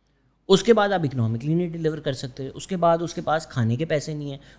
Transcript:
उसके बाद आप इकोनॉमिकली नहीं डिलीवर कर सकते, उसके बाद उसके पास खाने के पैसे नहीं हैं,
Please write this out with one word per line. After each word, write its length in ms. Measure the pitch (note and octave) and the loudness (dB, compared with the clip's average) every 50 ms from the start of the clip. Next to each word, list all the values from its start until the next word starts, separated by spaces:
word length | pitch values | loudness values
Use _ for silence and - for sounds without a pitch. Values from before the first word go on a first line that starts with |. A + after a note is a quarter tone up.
| _ _ _ _ _ _ _ _ _ - | _ _ _ _ _ _ _ _ _ 4
उसके 240 | G3 F#3+ - A#3 A#3 | 4 6 6 6 6
बाद 180 | G#3+ G3+ G3+ | 6 4 4
आप 140 | G3 F3+ D#3+ | 2 0 0
इकोनॉमिकली 500 | B2+ C3+ B2+ A2+ A2 A2+ A2+ A#2+ D3+ D#3+ | 0 0 0 0 0 -2 -2 -2 0 0
नहीं 160 | F3 F3+ E3+ | 0 0 -2
डिलीवर 280 | E3 E3+ D#3+ D#3 D#3+ D3+ | -4 -4 -4 -4 -4 -4
कर 140 | D3 D3+ C3 | -4 -6 -6
सकते, 360 | - - C3 B2 - C3 C3 | -6 -8 -10 -10 -12 -12 -12
उसके 260 | - A#2 - - F#3+ | -12 -14 -10 -8 -2
बाद 260 | F3 E3+ E3+ E3+ E3+ | 2 2 4 4 2
उसके 200 | E3+ - - - | 0 -4 -8 -6
पास 280 | - D3+ D3+ D#3+ D#3+ - | -2 -2 -2 -2 -2 -4
खाने 260 | - C3+ A2+ A2+ A#2+ | -2 0 0 0 0
के 80 | B2+ D#3+ | -2 -2
पैसे 280 | D#3+ D#3+ C#3+ - D#3+ D3+ | -2 -2 -2 -2 -6 -8
नहीं 180 | D3 D3 C#3+ | -8 -8 -10
हैं, 80 | C#3 C#3 - - - | -10 -12 -16 -20 -20